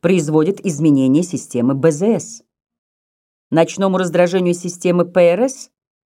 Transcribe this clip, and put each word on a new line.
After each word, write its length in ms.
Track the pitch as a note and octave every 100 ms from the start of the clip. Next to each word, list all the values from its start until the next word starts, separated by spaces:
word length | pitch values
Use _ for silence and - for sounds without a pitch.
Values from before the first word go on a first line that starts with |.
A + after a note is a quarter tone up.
производит 640 | E3+ F#3 D3+ D#3 D#3+ G3 G3
изменения 560 | C#3+ D#3+ C#3 C3 D3
системы 520 | F3 C#3+ - A#2+ A#2+
Б 180 | C3+ E3
З 240 | D3+ G#3 -
С. 260 | - - _ _ _ _ _ _ _ _ _ _ -
Ночному 460 | D#3 F3+ - G3 F#3
раздражению 580 | F3+ E3+ F3 F#3+ F3
системы 500 | F3 F3+ F3 F3+ F3
П 160 | F3 F#3+
Р 220 | E3+ F3+
С 260 | C4 - - _ _ _